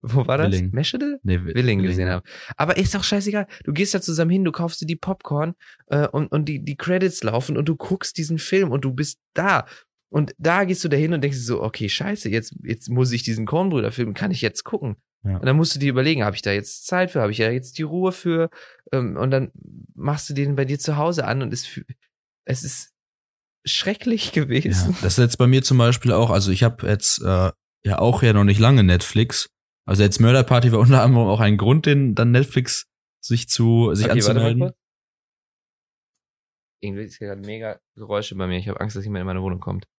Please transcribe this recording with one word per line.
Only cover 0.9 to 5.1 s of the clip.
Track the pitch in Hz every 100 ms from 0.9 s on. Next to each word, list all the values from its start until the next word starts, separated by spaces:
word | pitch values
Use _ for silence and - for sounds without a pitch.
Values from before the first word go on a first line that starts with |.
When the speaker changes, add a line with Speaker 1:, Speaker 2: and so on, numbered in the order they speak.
| - 294 285
Speaker 2:
Nee, | 98 90
Wi-, | 90
Speaker 1:
Willingen |
Speaker 2:
Willingen. | 113 127 101
Speaker 1:
gesehen | 92 90 90
haben. | 90 - - - -
Aber | 156 185
ist | 190
doch | 202
scheißegal. | 185 208 202 208 196 -
Du | -
gehst | 147 196
da | 196
zusammen | - 160 165
hin, | 185
du | 180
kaufst | 147 170 -
dir | 156
die | 165
Popcorn, | -